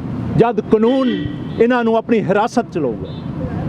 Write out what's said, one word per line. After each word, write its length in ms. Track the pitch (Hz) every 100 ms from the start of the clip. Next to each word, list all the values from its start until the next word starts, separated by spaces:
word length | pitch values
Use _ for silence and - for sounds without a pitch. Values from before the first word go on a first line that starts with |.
| - - - -
ਜਦ 240 | 233 208
ਕਾਨੂੰਨ 480 | - 214 226 269 254 196 151 - - -
ਇਹਨਾਂ 240 | 233 247
ਨੂੰ 120 | 226 226
ਆਪਣੀ 240 | 226 226
ਹਿਰਾਸਤ 500 | 151 202 226 247 -
ਚ 60 | 180
ਲਊਗਾ। 300 | 135 101 90 - - - - -